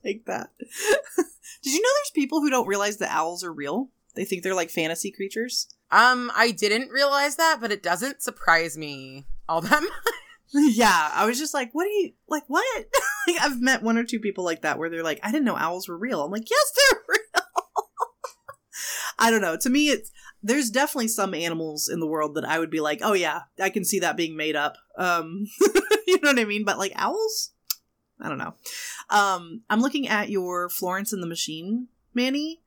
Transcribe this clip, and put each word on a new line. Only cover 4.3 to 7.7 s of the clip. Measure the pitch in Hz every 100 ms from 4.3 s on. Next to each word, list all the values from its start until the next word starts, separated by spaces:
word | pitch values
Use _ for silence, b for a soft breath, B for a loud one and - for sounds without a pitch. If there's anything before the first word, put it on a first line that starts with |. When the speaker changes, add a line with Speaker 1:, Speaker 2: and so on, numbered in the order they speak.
| 185
Speaker 1:
they're, | 180 185
like, | 170
fantasy | - 160 165 196
creatures? | - 196 220 247 - - _ _
Speaker 2:
Um, | 196 240 254 240
I | - 233
didn't | 185 208 220 262
realize | 254 285 277 285 285
that, | 330 294
but | 220